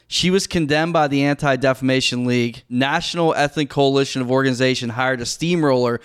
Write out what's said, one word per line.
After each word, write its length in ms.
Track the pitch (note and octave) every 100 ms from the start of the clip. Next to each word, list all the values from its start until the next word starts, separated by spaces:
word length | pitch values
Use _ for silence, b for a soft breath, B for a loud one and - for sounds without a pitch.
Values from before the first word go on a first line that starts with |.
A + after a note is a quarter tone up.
| -
She 220 | - F3
was 160 | F#3+ -
condemned 480 | F3+ D3 D3+ E3
by 140 | E3 D3
the 160 | C#3
Anti-Defamation 1000 | C#3+ C#3+ D3 C3 C3+ B2+ C3 C3 - B2 B2
League, 360 | B2 A#2+ A#2 -
National 640 | B2 C3+ E3 - E3+ E3
Ethnic 380 | - C#3+ - D3
Coalition 500 | D3 C#3 C#3 C3+ C3
of 80 | B2
Organization, 600 | C3 C3+ B2 C3 B2+ A#2+
hired 300 | A#2 C3 B2+
a 60 | A#2
steamroller 760 | - E3 F3 D3 B2+ B2 A#2+